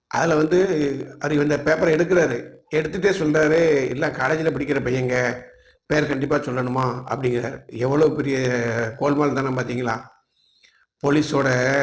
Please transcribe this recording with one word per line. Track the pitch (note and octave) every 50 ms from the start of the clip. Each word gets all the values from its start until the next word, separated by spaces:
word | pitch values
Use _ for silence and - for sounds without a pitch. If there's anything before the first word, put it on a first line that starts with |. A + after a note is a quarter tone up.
| _
அதுல | _ - - E3 E3+ D#3+
வந்து | D3+ D#3 D#3 F3 F3+ F#3+ G3 F3 D3+ D3 C#3+ C#3 - - - - -
அவர் | - D3 D#3
இந்த | C#3+ D3 D3 D3+
பேப்பரை | C#3+ D3 D3+ D#3+ D#3 G3 E3+
எடுக்கிறாரு, | D#3 D3+ F3 E3 F#3 F3 D#3 C3+ B2 A#2+ - - - - _ _ -
எடுத்துட்டே | D#3 D#3 D3+ E3+ F#3+ F#3 G3+
சொல்றாரு, | F#3 - D#3+ D3+ D3+ D#3 D#3 D3+ D#3 E3+ E3+ D#3+ D3+ C#3 C3 B2
"இல்ல | B2+ C3+ D#3+ D3+
காலேஜ்ல | B2+ C3 C3 C3+ D#3+ D#3+ D#3 D#3+ C#3
படிக்கிற | C3+ C#3+ C#3 C#3+ C#3
பையங்க, | C3 B2 B2 C3 B2+ B2 B2+ B2+ B2 A#2+ A#2+ - - - - - _ _ _ _ _
பேர் | - D3+ D3+ D3 C3
கண்டிப்பா | C#3+ C3 C#3 C#3 D3
சொல்லணுமா?" | C#3+ - C3+ B2 B2+ B2 B2+ B2+ C3 C3 B2 A#2+ C3 B2+ -
அப்படிங்கிறாரு. | A#2 C3+ B2+ B2 A#2+ A#2 A2 A#2+ C#3 - -
எவ்வளவு | - - A2+ B2 C3 C#3+ D3 D#3 D3+ D3+
பெரிய | D3+ C#3+ C#3+ C3+ C3 C3 B2 B2 A#2+ A#2+ A#2 A2+ A#2 A#2 A2 A2+ -
கோல்மால் | C#3+ D3 C#3+ C#3+ D3 C#3+ B2
தானே | C3+ C3+ C3+
பாத்தீங்களா? | C3 C3 B2 A#2+ B2 B2 B2 A#2 A2+ A2+ - - - _ _ _ _ _ _ _ _ _ _ _ _ _ _ _ _ _ -
போலீஸோட | C#3+ C#3+ D#3 D3+ D3+ C#3 C#3 C3+ C3 B2+ B2 B2+ B2+ C#3 C#3+